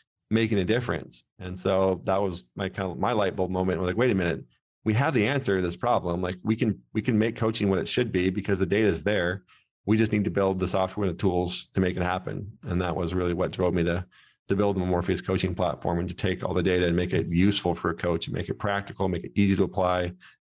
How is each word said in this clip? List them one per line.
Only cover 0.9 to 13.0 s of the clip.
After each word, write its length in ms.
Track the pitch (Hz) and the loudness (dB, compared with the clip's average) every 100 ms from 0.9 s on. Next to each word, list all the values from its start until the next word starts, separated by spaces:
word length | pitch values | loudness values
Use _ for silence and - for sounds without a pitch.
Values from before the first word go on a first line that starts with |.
| 87 - - - - | -4 -6 -18 -20 -14
And 200 | 92 92 | -10 -4
so 420 | 98 95 95 90 - | 0 2 2 0 0
that 160 | 98 | 0
was 240 | 98 87 - - | 0 -4 -10 -6
my 140 | 95 | -6
kind 220 | 95 95 | -4 -6
of, 80 | 85 | -2
my 120 | 101 | 0
light 240 | 113 98 78 | 2 0 0
bulb 160 | 90 | -2
moment. 280 | 92 92 87 | 0 0 0
We're 80 | 90 | 0
like, 100 | 92 | 2
"Wait 140 | 127 | 2
a 40 | 98 | 2
minute, 300 | 85 76 - _ _ _ | 0 -2 -8 _ _ _
we 100 | 107 | -2
have 220 | 110 143 135 | 0 2 2
the 100 | 107 | 2
answer 340 | 139 131 95 | 0 0 0
to 60 | 87 | 0
this 100 | 87 | -2
problem. 460 | 120 110 87 87 | 0 0 0 -2
Like, 160 | 90 92 | -4 -4
we 120 | 107 110 | -2 0
can, 280 | 117 92 _ | 0 -2 _
we 80 | 117 | -4
can 160 | 113 110 | 0 2
make 180 | 113 113 | 2 0
coaching 340 | 113 110 101 | -2 0 2
what 100 | 95 | 2
it 80 | 80 | 0
should 240 | - 123 | -2 0
be 180 | 92 92 | 0 0
because 300 | 95 95 95 | 0 -2 0
the 80 | 90 | 2
data 200 | 101 107 | 2 2
is 160 | 80 | 2
there. 400 | 82 104 87 95 - _ _ _ - | 0 0 0 -2 -10 _ _ _ 2
We 100 | 110 | 2
just 140 | 110 | 4
need 140 | 107 95 | 2 0
to 60 | |
build 280 | 87 98 92 | 2 2 2
the 80 | 92 | 0
software 400 | 95 92 - 98 | 0 0 0 -2
and 100 | 85 | 0
the 40 | |
tools 460 | 98 90 90 90 - | 0 0 0 -4 -4
to 60 | - | 0
make 180 | 92 90 | 0 0
it 60 | |
happen." 540 | 90 92 98 104 101 - | -2 -2 -6 -8 -10 -10
And 180 | - 90 | -4 -2
that 140 | 90 | -2
was 180 | 85 | -2